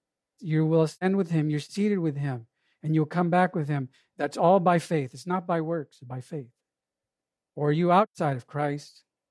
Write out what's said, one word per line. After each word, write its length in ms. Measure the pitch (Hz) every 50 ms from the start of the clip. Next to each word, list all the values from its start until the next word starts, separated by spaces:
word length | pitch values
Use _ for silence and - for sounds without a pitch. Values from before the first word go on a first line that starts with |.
| _ _ _ _ _ _ _ _
You 260 | 262 160 156 156 160
will 180 | 156 160 165 156
ascend 340 | 151 - - 180 185 190
with 140 | 196 190 165
him. 200 | 170 160 151 151
You're 80 | 147 147
seated 400 | 143 - - 196 202 214 208 190
with 180 | 165 160 139
him. 300 | 143 143 143 127 120 113 - _ _ _ _ _ _
And 140 | - 156 156
you'll 120 | 156 151
come 220 | 151 - 175 180 170
back 280 | 170 180 185 180 -
with 120 | 180 147 139
him. 200 | 147 143 131 127 _ _ _ _ _
That's 200 | - 147 143 -
all 240 | 247 - 165 190 196
by 180 | 170 180 175 170
faith. 360 | - - 175 156 135 127 -
It's 120 | 131 -
not 220 | 180 180 185 175 180
by 120 | 175 165 156
works, 340 | 160 170 165 139 - _
it's 120 | _ 131 123
by 120 | 127 127
faith. 320 | 123 - 170 151 127 117 _ _ _ _ _ _ _ _ _ _ _ _ _ _ _ _ _ _ _ _ _
Or 140 | 147 147 147
are 20 | 151
you 180 | 160 175 175
outside 460 | 175 185 220 - _ - 175 147 139
of 100 | 123 -
Christ 560 | _ - 143 147 143 143 147 - - - _ _ _ _ _ _ _